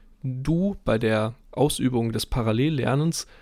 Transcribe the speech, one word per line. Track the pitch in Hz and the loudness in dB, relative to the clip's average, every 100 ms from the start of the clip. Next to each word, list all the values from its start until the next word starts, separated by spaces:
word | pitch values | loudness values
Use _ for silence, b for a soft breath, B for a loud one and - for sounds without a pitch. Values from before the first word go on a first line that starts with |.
| b - | b -10
du | 135 127 135 165 196 202 - | -8 -4 -2 0 0 -2 -2
bei | 113 | 0
der | 113 110 110 - - | 2 2 0 -4 -10
Ausübung | - 143 - 131 123 113 | 0 0 2 0 0 0
des | 123 - | -2 -2
Parallellernens | 135 110 110 147 151 - 135 165 165 - b | -2 0 2 2 0 0 0 0 -2 -8 b